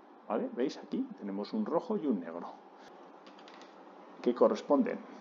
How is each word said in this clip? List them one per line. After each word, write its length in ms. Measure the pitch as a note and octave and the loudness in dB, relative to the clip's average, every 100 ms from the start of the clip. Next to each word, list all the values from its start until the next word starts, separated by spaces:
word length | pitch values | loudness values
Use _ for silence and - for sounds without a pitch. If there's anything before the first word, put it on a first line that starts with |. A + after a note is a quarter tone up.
| - - - | -20 -14 -2
¿Vale? 220 | A2 A3+ | -2 0
¿Veis? 240 | A#2+ C#3+ - | 0 0 -2
Aquí 320 | - - C4 - | -4 -4 -4 -6
tenemos 360 | G2+ G2 G2+ | -6 -4 -2
un 100 | A2 | 0
rojo 320 | G#2+ D#3+ - G#3 | 2 0 0 -2
y 100 | D3+ | 2
un 140 | G2+ | 0
negro 280 | E2+ E2 - - - - - - - - - - - - - - - - - - | 0 -8 -10 -14 -18 -20 -20 -20 -20 -20 -20 -20 -20 -18 -20 -20 -20 -20 -18 -2
que 140 | B2+ | 0
corresponden. 640 | A#2+ A#2 A2 - D3 - F2+ - - | 6 6 6 4 4 4 0 -8 -16